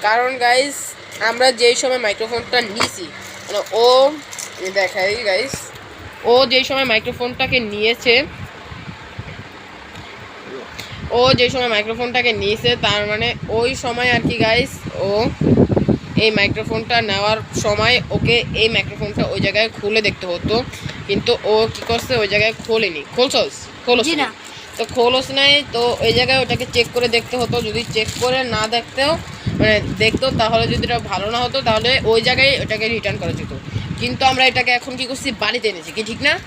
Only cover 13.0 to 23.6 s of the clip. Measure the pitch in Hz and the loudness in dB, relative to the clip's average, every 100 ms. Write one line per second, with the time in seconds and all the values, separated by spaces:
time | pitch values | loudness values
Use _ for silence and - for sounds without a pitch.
13 | 208 214 233 233 - 214 240 262 254 240 | 0 -2 -2 -4 -4 0 0 -2 -4 0
14 | 247 240 233 233 220 233 269 - - 147 | 2 2 0 0 2 2 0 -6 -10 -4
15 | 190 208 247 - - - - - - - | -2 0 0 0 4 6 6 4 2 0
16 | - - 220 214 202 208 220 220 220 233 | 0 2 4 4 2 0 -2 -4 0 0
17 | 220 196 208 220 214 - 226 208 220 247 | 2 0 2 0 -2 -4 -2 2 2 2
18 | - 202 - 240 - 180 220 196 190 208 | 0 -2 2 2 0 0 2 2 -2 -6
19 | 214 208 220 196 196 202 226 - 208 220 | -6 -2 -2 0 0 2 0 -2 0 2
20 | 208 - 185 175 - 220 262 - - - | 0 -2 -6 -4 0 -2 -2 -8 -10 -10
21 | - 196 - 240 190 214 220 - - 233 | -4 -2 0 0 2 2 2 -2 -4 -4
22 | - 254 208 208 220 220 - 226 208 156 | 0 0 2 2 2 0 -2 0 0 -4
23 | 135 - 262 269 160 - | -6 0 2 2 0 -4